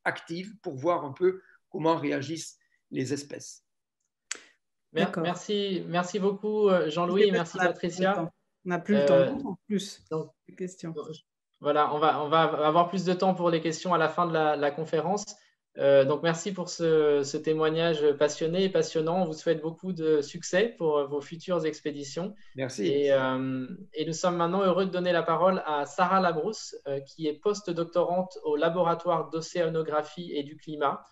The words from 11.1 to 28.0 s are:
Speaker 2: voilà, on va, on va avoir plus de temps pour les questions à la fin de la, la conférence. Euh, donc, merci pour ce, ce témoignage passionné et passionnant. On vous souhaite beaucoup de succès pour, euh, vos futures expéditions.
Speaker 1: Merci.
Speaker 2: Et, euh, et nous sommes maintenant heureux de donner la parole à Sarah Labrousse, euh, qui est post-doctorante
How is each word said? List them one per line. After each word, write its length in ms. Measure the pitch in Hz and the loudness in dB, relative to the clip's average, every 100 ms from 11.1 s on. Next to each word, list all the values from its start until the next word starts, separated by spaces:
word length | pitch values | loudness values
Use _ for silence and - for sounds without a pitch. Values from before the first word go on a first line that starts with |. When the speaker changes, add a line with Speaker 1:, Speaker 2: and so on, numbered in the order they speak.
| 160 _ _ _ _ | -14 _ _ _ _
Speaker 2:
voilà, 340 | 147 151 143 | 0 2 2
on 40 | 147 | 2
va, 260 | 156 131 | 2 2
on 40 | 147 | 2
va 100 | 160 156 139 151 | 4 4 2 4
avoir 220 | 165 170 | 4 4
plus 160 | 190 | 0
de 80 | 170 | -2
temps 220 | 180 190 | 0 2
pour 160 | 175 175 | 2 2
les 100 | 165 | 2
questions 320 | 165 156 185 | 0 -4 0
à 60 | 170 | 2
la 100 | 156 | 2
fin 180 | 160 170 | 2 0
de 60 | |
la, 240 | 160 156 147 | 2 2 2
la 140 | 147 | 0
conférence. 560 | 143 160 160 156 202 202 - _ _ _ - | -2 -2 -2 0 -2 -4 -14 _ _ _ 0
Euh, 280 | 139 139 | 6 6
donc, 180 | 135 147 | 6 2
merci 300 | 165 165 208 | 0 -2 -4
pour 180 | 185 175 | -6 -8
ce, 520 | - 165 156 151 143 | -2 2 4 4 4
ce 140 | 139 151 | 0 -2
témoignage 760 | 156 156 156 160 170 156 147 | -2 0 2 2 0 2 2
passionné 520 | 143 151 - 160 175 | 4 2 2 -2 0
et 40 | 190 | 2
passionnant. 520 | 190 160 165 156 185 | 2 0 0 0 0
On 40 | 170 | -2
vous 60 | |
souhaite 260 | 156 170 156 | -2 0 0
beaucoup 320 | 156 160 185 | -2 -6 -8
de 300 | 165 156 151 | -2 2 2
succès 520 | 143 175 - 180 233 240 | 2 -6 -2 2 2 0
pour, 180 | 160 147 | 0 2
euh, 100 | 139 | 0
vos 140 | 143 | -4
futures 460 | 135 165 185 175 160 | -6 -10 -4 -2 -2
expéditions. 680 | 156 156 143 139 165 196 - - 131 | -4 -6 -6 -8 -6 -8 -10 -14 -8
Speaker 1:
Merci. 300 | 131 165 185 | -6 -2 0
Speaker 2:
Et, 260 | 139 143 | 2 4
euh, 540 | 135 131 131 131 131 123 - - | 4 2 0 -2 -4 -6 -10 -12
et 140 | 156 156 | -6 -6
nous 80 | |
sommes 220 | 160 185 175 | -2 0 2
maintenant 260 | 170 190 | 0 2
heureux 240 | 190 175 196 | 2 2 0
de 40 | |
donner 220 | 180 180 | 0 0
la 100 | 170 | 0
parole 400 | 165 160 185 190 156 | 2 2 2 2 0
à 180 | 147 | -2
Sarah 360 | 143 - 180 190 | -2 0 2 4
Labrousse, 540 | 185 160 180 226 - - 143 | 2 0 -4 -6 -12 -12 -8
euh, 120 | 139 | -8
qui 280 | 139 - 156 | -8 -6 -6
est 60 | |
post-doctorante 1040 | 151 208 202 180 165 170 175 | -2 -2 -2 -4 -4 -2 0